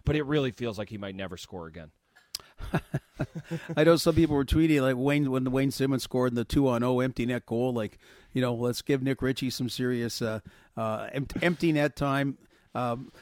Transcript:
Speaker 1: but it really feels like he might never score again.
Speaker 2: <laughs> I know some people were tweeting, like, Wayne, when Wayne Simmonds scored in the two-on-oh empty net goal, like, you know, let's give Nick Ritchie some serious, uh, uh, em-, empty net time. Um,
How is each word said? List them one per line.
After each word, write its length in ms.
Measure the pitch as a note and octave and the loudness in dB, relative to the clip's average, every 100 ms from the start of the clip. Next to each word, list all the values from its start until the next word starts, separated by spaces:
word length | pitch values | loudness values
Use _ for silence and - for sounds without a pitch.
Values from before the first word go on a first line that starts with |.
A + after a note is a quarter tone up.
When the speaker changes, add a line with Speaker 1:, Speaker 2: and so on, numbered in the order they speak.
| - | -2
Speaker 1:
but 100 | D3+ | -2
it 100 | C#3 | 0
really 260 | D3+ C3 | 0 0
feels 260 | - A#2 G#2 | -2 -6 -6
like 120 | G2+ | -8
he 80 | G#2+ | -8
might 180 | G2+ F#2+ | -10 -8
never 220 | F#2+ F2 | -8 -10
score 300 | - F#2 E2 | -12 -12 -12
again. 240 | E2 D#2 _ _ _ _ - - - - | -14 -18 _ _ _ _ -18 -18 -16 -6
Speaker 2:
<laughs> 1040 | - - C#3+ - - C#3 D#3+ - E3 - D#3 | -4 -4 -6 -8 -8 -8 -8 -8 -8 -4 4
I 60 | |
know 120 | D#3 E3 | 6 6
some 180 | E3+ D#3+ | 4 4
people 200 | D#3+ C#3+ | 4 2
were 100 | C3+ | 2
tweeting, 360 | D#3 D#3+ D3 | 4 4 4
like, 140 | C3 B2+ | 2 2
Wayne, 320 | C3+ C#3+ C#3 | 2 2 2
when 220 | C3 B2+ | 0 0
Wayne 200 | C3 C3+ | 2 0
Simmonds 320 | B2+ C3+ C3 | 0 0 0
scored 280 | - B2+ B2+ | -2 0 0
in 40 | A#2+ | 0
the 80 | |
two-on-oh 560 | A2+ C#3+ C3+ A#2 B2 B2 | 0 2 4 2 2 2
empty 260 | C3 B2+ A#2+ | 0 0 -2
net 200 | B2 - | -2 -2
goal, 280 | A#2 B2+ | -2 0
like, 260 | A#2+ G#2+ - - - - | 0 -4 -8 -20 -20 -6
you 80 | C3 | -2
know, 120 | B2 | 0
let's 280 | A#2 B2 A#2 | 0 -2 -2
give 220 | - C#3 | 0 0
Nick 180 | C3+ B2+ | 0 0
Ritchie 300 | C3 C3 C3 | 0 0 -4
some 180 | - B2 | -2 -4
serious, 520 | - B2+ B2 A#2 - | -2 -2 -2 -2 -4
uh, 180 | A2+ A2 - - - - | -4 -4 -10 -20 -14 -6
uh, 320 | A2+ A2 G#2+ | -4 -4 -6
em-, 160 | C#3 C#3 - | -6 -6 -2
empty 300 | E3+ F3 E3+ | 0 2 2
net 240 | D3+ D3 - | 2 0 0
time. 420 | C#3+ C#3 C#3 - _ _ _ A#2 | -2 0 -2 -4 _ _ _ -6
Um, 360 | B2 A#2+ - - | -4 -4 -8 -18